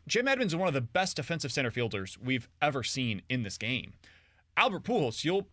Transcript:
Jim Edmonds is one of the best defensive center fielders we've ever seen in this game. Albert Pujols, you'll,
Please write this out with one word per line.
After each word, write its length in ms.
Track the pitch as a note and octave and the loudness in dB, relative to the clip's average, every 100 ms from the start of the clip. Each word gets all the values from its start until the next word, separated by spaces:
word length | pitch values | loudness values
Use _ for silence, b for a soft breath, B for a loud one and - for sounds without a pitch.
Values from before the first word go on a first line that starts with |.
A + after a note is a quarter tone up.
| - | 0
Jim 220 | A3+ C4 | 2 4
Edmonds 260 | C4 G#3+ | 2 2
is 20 | E3 | 2
one 100 | F#3 | 2
of 60 | |
the 60 | C3+ | 0
best 360 | A#2 F3+ F#3 - | 0 0 0 -2
defensive 360 | C#3 E3+ C3+ | -4 -4 -2
center 200 | D3 B2 | -2 0
fielders 440 | B2 A#2 G2+ F#2+ - | 0 -2 -2 -6 -6
we've 260 | B2 C3 - - | -2 -2 -2 0
ever 220 | D3+ C3+ | 0 0
seen 380 | A2 C#3 A#2+ G2 - | -2 -2 -2 -2 -2
in 140 | B2+ | -4
this 160 | G2+ - | -4 -4
game. 360 | A2 B2 - - b b b b b - | -4 -4 -6 -16 b b b b b 2
Albert 280 | A#3 F#3 | 2 2
Pujols, 400 | - A#3 B2+ - | 0 2 2 0
you'll, 240 | D#3 G3 F#3+ | 0 0 -2